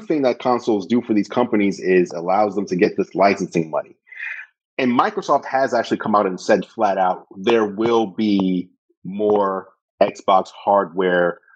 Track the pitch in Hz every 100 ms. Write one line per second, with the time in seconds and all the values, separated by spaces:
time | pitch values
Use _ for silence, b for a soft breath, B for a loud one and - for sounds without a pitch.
0 | 214 156 131 117 127 120 123 104 90 120
1 | 117 107 98 - 120 107 101 90 92 92
2 | 87 82 87 98 104 98 95 90 98 -
3 | 92 - 101 95 87 85 78 73 - _
4 | _ B B B B _ _ - 127 123
5 | 196 208 170 143 - 135 131 117 - 107
6 | 113 104 95 92 - 101 - 117 107 95
7 | 92 92 - 98 98 117 104 98 117 117
8 | 104 90 107 98 92 90 - _ _ _
9 | 90 101 104 104 98 95 - _ _ _
10 | 101 - - 95 - - 107 101 87 87
11 | 92 90 87 - b